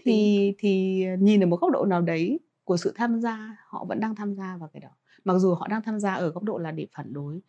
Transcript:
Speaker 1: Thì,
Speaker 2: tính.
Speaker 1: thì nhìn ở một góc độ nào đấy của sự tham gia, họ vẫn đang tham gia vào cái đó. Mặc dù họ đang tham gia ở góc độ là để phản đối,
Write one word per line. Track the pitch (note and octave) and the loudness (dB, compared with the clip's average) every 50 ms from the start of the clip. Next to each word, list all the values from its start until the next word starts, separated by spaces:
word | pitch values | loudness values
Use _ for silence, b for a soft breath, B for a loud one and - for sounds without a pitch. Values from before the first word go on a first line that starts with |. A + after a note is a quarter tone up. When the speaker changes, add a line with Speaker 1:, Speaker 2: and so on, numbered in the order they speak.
| - | 0
Speaker 1:
Thì, | |
Speaker 2:
tính. | B3 A3+ G#3+ G#3 G#3 G3+ G3+ G3+ G3+ G3 - | 2 2 4 4 4 4 4 4 2 0 0
Speaker 1:
thì | - G3+ F#3+ F#3+ F#3+ F#3+ F#3+ F#3 F#3 F#3 F#3 F#3 | 0 2 2 2 2 0 0 0 -2 -2 0 4
nhìn | G3 G#3 G#3+ G3+ F#3 | 6 6 6 6 6
ở | |
một | F3 E3+ F3 | 4 4 2
góc | - F4+ | 2 2
độ | C4 - - | 2 2 2
nào | G3 F#3 F3 | 2 2 2
đấy | E3+ E3+ E3 D#3+ E3 G3 C#4 E4+ - _ _ _ _ | 0 0 0 0 0 -2 -2 -4 -6 _ _ _ _
của | - F3+ | -2 -2
sự | F3 - G3 - | 0 0 -4 -2
tham | - A#3 A#3+ A#3 A3+ | -2 -2 -2 0 -2
gia, | A#3 A#3 A3 A3 G#3+ A3 G#3+ - _ | -2 -4 -6 -8 -12 -16 -18 -20 _
họ | _ G#3+ - - | _ -14 -12 -10
vẫn | F3+ - - | -8 -6 -4
đang | G#3+ A3 A3 | -4 -4 -4
tham | G#3 G#3 G3+ G3+ | -6 -6 -8 -8
gia | G3 F#3+ F#3 F#3 | -8 -10 -10 -12
vào | F3 D#3+ D3+ - | -12 -14 -16 -16
cái | D3 | -20
đó. | C#3 C3 _ _ b b b b - | -20 -20 _ _ b b b b -2
Mặc | F#3+ F3+ F#3 | 0 2 4
dù | F#3 F#3+ F3 | 4 4 2
họ | E3+ - | 2 -2
đang | - G#3 A3+ | -4 -4 -4
tham | G#3+ A3 A3 G#3 | -4 -4 -4 -4
gia | G3+ G3 F#3+ | -2 -2 -2
ở | - F3+ D#3 | -2 -4 -4
góc | D3+ F3+ G#3 | -4 -4 -6
độ | A3 G3 | -6 -6
là | - E3 D#3+ | -6 -6 -6
để | E3 D#3 D3+ - | -8 -8 -10 -10
phản | _ - C#3 G#2+ A#2+ | _ -14 -14 -12 -10
đối, | C#3+ C#3+ C#3+ D#3 F#3 b | -10 -10 -10 -10 -12 b